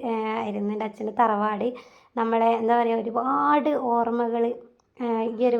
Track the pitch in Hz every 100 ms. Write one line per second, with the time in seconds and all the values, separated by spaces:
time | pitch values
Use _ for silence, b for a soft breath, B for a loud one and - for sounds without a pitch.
0 | 247 226 220 220 226 208 202 214 214 208
1 | 214 208 226 208 214 208 226 247 B B
2 | B 233 226 226 226 233 226 240 233 226
3 | 220 226 254 277 285 294 285 285 254 233
4 | 233 233 233 233 233 240 - _ _ -
5 | 240 226 226 226 247 240